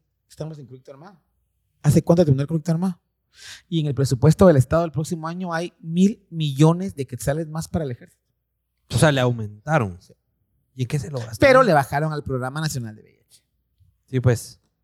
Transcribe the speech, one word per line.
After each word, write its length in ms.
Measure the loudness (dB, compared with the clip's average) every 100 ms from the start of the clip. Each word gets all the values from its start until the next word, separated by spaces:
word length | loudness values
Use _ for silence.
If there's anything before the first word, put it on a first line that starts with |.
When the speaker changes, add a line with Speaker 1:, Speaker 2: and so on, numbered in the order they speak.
| _ _ _
Speaker 1:
Estamos 280 | -14 -14 -12
en 80 | -18
conflicto 260 | -20 -20
armado. 300 | -20 -20 -20 _ _ _ _ _ _
¿Hace 200 | 2 2
cuánto 220 | 4 2 4
terminó 160 | 2
el 60 | 0
conflicto 240 | -4 -2
armado? 280 | -2 -2 -6 _ _ _ _ -20 -20 _
Y 100 | -4
en 40 | -2
el 80 | -2
presupuesto 520 | -2 2 2 6 6
del 100 | 6
Estado 240 | 4 0
del 100 | -2
próximo 360 | -6 -6 -8 -8
año 260 | -8 -6
hay 200 | -6 -6 -10
mil 460 | -6 2 2 0 _
millones 680 | -6 -6 2 2 2 -4 -8
de 100 | -10
quetzales 420 | -6 -4 -4 -6
más 200 | -10 -8
para 180 | -8 -8
el 60 |
ejército. 300 | -10 -16 _ _ _ _ _ _ _ _
Speaker 2:
O 80 | 2
sea, 140 | 2
le 100 | 2
aumentaron. 800 | 0 -2 -8 -12 -2 -2 -2 -6
Speaker 1:
Sí. 120 | _ _ _ _ _ _ _
Speaker 2:
¿Y 100 | -8
en 40 | -6
qué 120 | -6
se 100 | -6
lo 80 | -10
gastaron? 200 | -10 2
Speaker 1:
Pero 240 | 4 6
le 100 | 6
bajaron 380 | 2 2 -2 -4
al 120 | -6
Programa 360 | -6 -6 -6 -6
Nacional 340 | -6 -6 -10 -14
de 60 |
V 80 | -20
I 80 | _ _
H. 160 | _ _ _ _ _ _ _ _
Speaker 2:
Sí, 120 | 0
pues. 420 | 2 2 -4 -20 _ _